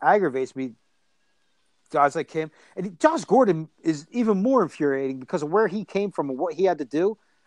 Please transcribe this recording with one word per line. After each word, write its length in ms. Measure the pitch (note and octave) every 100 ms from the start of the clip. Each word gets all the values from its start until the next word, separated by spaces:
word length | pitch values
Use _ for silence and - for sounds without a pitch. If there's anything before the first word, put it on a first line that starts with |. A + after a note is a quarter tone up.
aggravates 540 | D3+ G#3 E3 C3 B2+ C3+
me. 180 | C3 A2 _ _ _ _ _ _ _ _ _ _ _
Guys 240 | D3+ C#3+ E3
like 160 | C#3+
him. 200 | D#3+ D#3 - _ -
And 200 | F#3+ E3
Josh 260 | D#4 D#4+ E3
Gordon 420 | A#3 A3+ D#3+ D#3 _
is 240 | E3 D3+ D#3+
even 300 | A#3+ A3+ G3
more 220 | A3+ C4+
infuriating 560 | D#3+ - D3 C3+ C3+ C3+
because 240 | B2+ F3
of 60 | D3
where 160 | F#3+ G#3+
he 160 | G3
came 280 | F#3 G3 G3+
from 180 | - C#3+
and 100 | C3
what 140 | E3+
he 100 | D3+
had 140 | F#3+ D#3+
to 80 | C3+
do. 320 | D3+ F#3+ A3 _ _